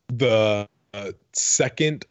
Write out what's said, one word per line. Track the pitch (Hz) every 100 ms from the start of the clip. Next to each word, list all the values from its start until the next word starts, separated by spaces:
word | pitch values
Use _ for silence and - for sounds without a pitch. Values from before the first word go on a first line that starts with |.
| -
the, | 117 127 110 107 104 104 _ _
uh, | 104 98 - _
second, | - - - 131 - 156 151 -